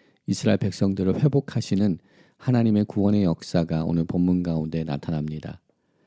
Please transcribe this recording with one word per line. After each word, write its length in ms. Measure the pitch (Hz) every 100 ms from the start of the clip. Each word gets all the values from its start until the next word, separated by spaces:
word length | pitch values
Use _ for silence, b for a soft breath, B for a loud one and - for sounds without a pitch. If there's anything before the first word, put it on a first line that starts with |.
| _ _ -
이스라엘 300 | 98 113 101
백성들을 640 | 104 - 98 95 92 92
회복하시는 760 | 147 139 - 117 - 98 104 82 b b b _
하나님의 480 | - 123 117 104 104
구원의 380 | - 101 104
역사가 600 | 92 82 - 90 82 80
오늘 200 | 82 85
본문 380 | 82 90 90 90
가운데 420 | 87 82 80 80
나타납니다. 760 | 80 71 - 78 76 76 - - _ _ _ _